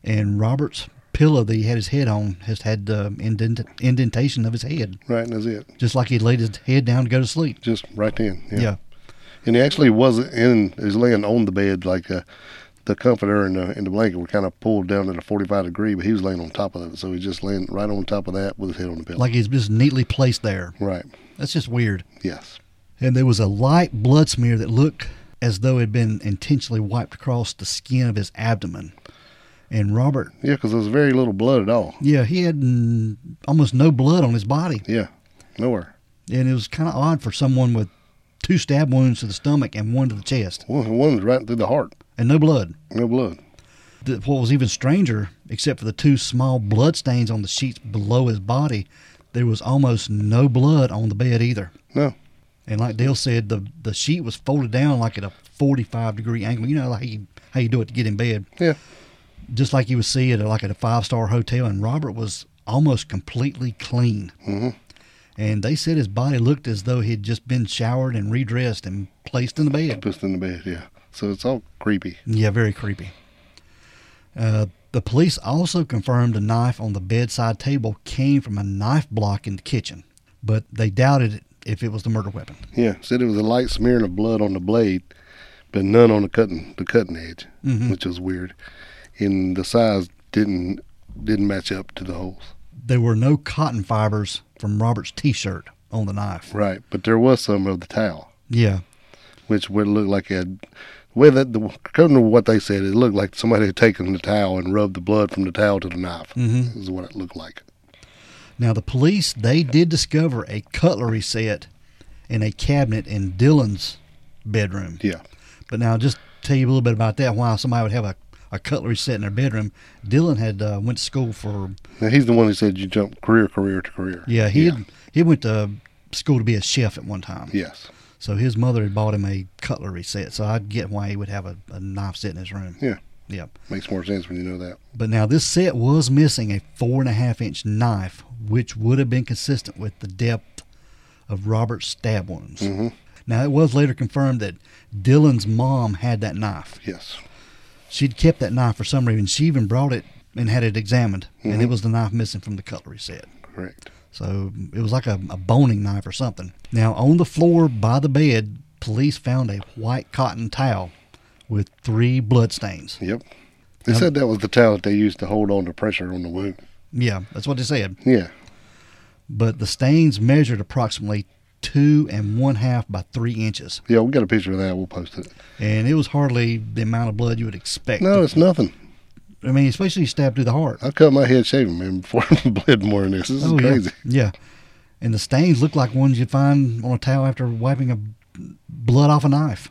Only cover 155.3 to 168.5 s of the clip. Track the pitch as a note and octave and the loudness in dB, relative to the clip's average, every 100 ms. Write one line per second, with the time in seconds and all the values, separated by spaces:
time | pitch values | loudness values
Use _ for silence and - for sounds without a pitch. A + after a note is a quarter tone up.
155.3 | F#2 F2+ A#2 C3+ G#2 G2+ G2 G2 - B2+ | -10 2 4 4 4 -2 -4 -6 -6 -6
156.3 | F#2+ F#2 - - A#2 A2 - C3 E3+ F3 | -6 -16 -16 -4 0 2 4 4 4 2
157.3 | - E3+ E3+ D#3+ A#2 A2 B2+ C#3+ C3+ D3+ | 2 4 6 4 2 0 2 2 2 4
158.3 | A2+ G#2+ G#2+ - _ - A2 C#3+ D3 - | 2 -2 -12 -20 _ -6 0 0 -2 -2
159.3 | C3 A#2+ G2+ - - A2 B2+ - - A#2 | -2 -2 -6 -10 -8 -4 -4 -6 -2 -2
160.3 | F2+ A2+ - C3+ G2 F2+ - _ - _ | -2 -8 -2 -2 -2 -6 -14 _ -20 _
161.3 | _ _ G#2+ G2+ _ - A2+ A#2+ C3 G#2+ | _ _ -4 -4 _ -4 2 2 2 4
162.3 | B2 A2+ - G#2 F2 C2+ - F2+ A#2 - | 4 4 0 -8 -10 -14 -8 -6 -6 -8
163.3 | - _ _ _ _ - A#2 F3+ C#3+ B2+ | -20 _ _ _ _ 0 2 4 2 0
164.3 | A2 G#2+ - A#2 G2+ G#2 G#2 G#2 F#2+ F#2 | 0 2 6 6 6 2 2 2 0 -4
165.3 | G#2+ G#2 G2+ F2+ F2+ G#2+ G2 F#2 F2+ F2 | 0 2 0 -2 -4 -4 -4 -6 -6 -6
166.3 | F2 G2+ F2+ - - - B2 A#2+ G2 F#2+ | -6 -8 -10 -18 -20 -10 -2 -2 -2 -8
167.3 | - B2 C3 B2+ C#3+ G2 F#2 C3 B2 E2+ | -10 -6 -4 -2 -2 -4 -2 4 4 2
168.3 | - - | -10 -20